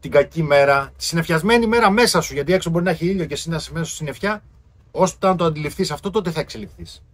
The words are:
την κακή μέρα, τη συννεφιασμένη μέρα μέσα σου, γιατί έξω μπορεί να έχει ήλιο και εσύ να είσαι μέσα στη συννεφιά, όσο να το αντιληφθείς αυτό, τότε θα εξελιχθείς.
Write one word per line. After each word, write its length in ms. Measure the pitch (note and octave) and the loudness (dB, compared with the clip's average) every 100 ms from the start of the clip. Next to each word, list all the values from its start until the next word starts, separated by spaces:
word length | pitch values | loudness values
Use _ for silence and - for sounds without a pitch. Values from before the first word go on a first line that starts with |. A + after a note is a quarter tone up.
| C3 | 2
την 80 | |
κακή 300 | C#3+ C#3 D#3+ | 2 2 0
μέρα, 480 | D#3 C#3+ C#3 C#3 C#3 - | 2 4 6 2 0 -8
τη 60 | |
συννεφιασμένη 640 | - E3 E3 E3 F3+ A#3 A#3 | -4 -4 0 0 2 2 4
μέρα 220 | A#3 A3 | 4 4
μέσα 320 | G#3 A#3+ F3 | 4 4 2
σου, 120 | D#3+ | -2
γιατί 200 | C#3 C#3+ | -6 0
έξω 160 | F#3 F3+ | 0 0
μπορεί 140 | E3 | -2
να 80 | F3+ | 0
έχει 140 | E3 E3+ | -2 -2
ήλιο 200 | G3 E3+ | -2 -4
και 80 | |
εσύ 160 | D3 E3 | -6 -6
να 60 | D#3+ | -6
είσαι 160 | - | -6
μέσα 140 | D#3 D#3+ | -8 -8
στη 100 | - | -8
συννεφιά, 480 | D3+ B2+ G3 G#3+ - _ _ _ _ | -10 -6 -4 -6 -8 _ _ _ _
όσο 240 | - F3+ - | 0 0 2
να 160 | F#3+ F#3 | 0 2
το 100 | E3+ | 0
αντιληφθείς 460 | D3+ D3+ - F#3 | -2 -8 -4 -4
αυτό, 180 | D3 G3 | -4 -4
τότε 220 | G3+ F3+ | -2 -2
θα 80 | D#3+ | -6
εξελιχθείς. 640 | C#3+ A2+ G2+ - F2 - - | -6 -8 -14 -16 -18 -18 -20